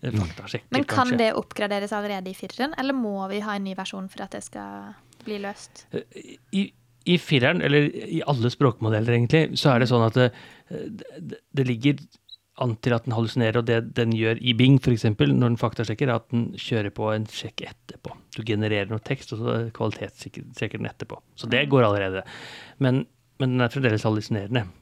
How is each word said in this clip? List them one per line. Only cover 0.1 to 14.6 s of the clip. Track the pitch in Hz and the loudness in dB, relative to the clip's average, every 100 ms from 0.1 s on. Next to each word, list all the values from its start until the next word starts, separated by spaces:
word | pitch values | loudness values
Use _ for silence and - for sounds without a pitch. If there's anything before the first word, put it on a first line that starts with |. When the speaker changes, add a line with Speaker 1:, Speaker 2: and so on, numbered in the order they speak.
Speaker 1:
faktasjekker, | 107 85 82 98 117 _ | -2 -2 -6 -10 -10 _
Speaker 2:
Men | 254 285 | -2 0
kan | - 247 | 0 2
Speaker 1:
kanskje. | 247 | 2
Speaker 2:
det | 220 - | 0 0
oppgraderes | - - 208 202 202 | -6 -6 -4 -2 -4
allerede | 214 208 196 185 | -6 -4 -6 -8
i | |
fireren, | 190 190 - 254 - | -12 -14 -6 -6 -4
eller | 269 | -4
må | 269 220 196 190 | -2 -2 -4 -4
vi | 202 | -6
ha | 214 202 | -4 -6
en | |
ny | 196 190 | -6 -8
versjon | 190 196 190 | -10 -10 -12
for | - | -12
at | 196 | -12
det | 208 | -12
skal | - 208 202 202 202 214 _ _ - | -12 -14 -14 -14 -16 -20 _ _ -10
bli | 208 | -8
løst? | 202 202 - - _ | -8 -12 -18 -20 _
Speaker 1:
Eh, | - - - - - _ | -10 -10 -20 -20 -20 _
i, | 190 202 _ _ _ - | -2 -2 _ _ _ 0
i | 175 | 0
fireren, | - 143 127 175 | 4 4 4 2
eller | 143 147 147 | 4 4 4
i | - - 165 - | -2 -6 -4 0
alle | 135 117 | 2 0
språkmodeller | - 139 - 110 107 113 120 | 4 2 2 0 2 2 2
egentlig, | 120 160 156 135 | 4 4 4 2
så | 151 120 | 4 6
er | |
det | 123 | 4
sånn | 120 113 | 4 4
at | |
det, | 127 123 - - - _ | 4 4 2 -20 -20 _
det, | - - 220 - - 151 - _ | -12 -10 -12 -14 -14 -14 -14 _
det | 143 127 | -2 0
ligger | 117 135 139 - _ _ - _ - | 2 2 0 -6 _ _ -20 _ -4
an | 127 113 | -2 0
til | - | 0
at | 117 131 | 0 0
den | |
hallusinerer, | 113 113 131 113 117 | -2 0 2 2 2
og | 117 | 2
det | 117 117 - | 0 0 -2
den | 113 | 0
gjør | 113 110 117 | 2 0 0
i | 123 | 0
Bing, | 113 | 6